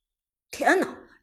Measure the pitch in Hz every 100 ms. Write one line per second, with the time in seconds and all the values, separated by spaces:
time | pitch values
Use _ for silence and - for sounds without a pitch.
0 | _ _ _ _ _ - - 359 285 -
1 | - -